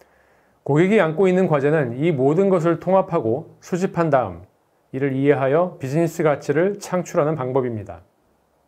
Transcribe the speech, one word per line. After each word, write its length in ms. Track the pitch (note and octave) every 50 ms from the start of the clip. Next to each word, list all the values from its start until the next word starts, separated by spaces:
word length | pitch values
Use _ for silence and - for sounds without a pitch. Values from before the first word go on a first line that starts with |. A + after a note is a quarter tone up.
| _ _ _ _ _ _ _ _ _ _ _ _ -
고객이 360 | - C#3 D3+ F3+ F#3+ A3 G#3
안고 280 | E3+ D#3+ D#3 F3+ G3 F#3
있는 180 | F3+ F#3 F#3+
과제는 520 | E3+ D#3 C#3 C3 D3 D#3 D#3+ C#3 A#2 A#2 C3
이 120 | D3+ F3
모든 380 | D#3 B2 B2+ C#3 D#3 F3+ G3 G3
것을 320 | F#3 F3 D3+ E3+ E3 D#3+
통합하고 760 | - F3+ F#3+ F#3+ F3+ - E3 E3 A2+ A2+ A#2 D3 E3 - - _
수집한 500 | - - F#3+ E3+ F#3+ F#3 - E3+ E3+ D#3+
다음, 320 | C#3 C3 A2+ F#2+ E2+ E2+ F#2 _ _ _ _ _ _ _ _ -
이를 220 | - C3 C#3 C#3
이해하여 640 | C3 C3 C#3 C#3+ C#3+ C3 C3+ C3 C#3+ E3 F3+ F3+ - -
비즈니스 460 | C3+ C3 C#3 E3 E3+ E3 E3 - D#3
가치를 560 | D#3 C#3+ C#3 - - C3+ D3+ F3+ G3+ G3+ G#3
창출하는 560 | - - F#3 F3+ E3 - - F3 C#3+ D3+ D#3+
방법입니다. 640 | C3+ B2+ B2+ B2+ C3+ B2 B2 A2+ G#2 G2 - E2+ F2 - _ _ _ _ _ _ _ _ _ _ _ _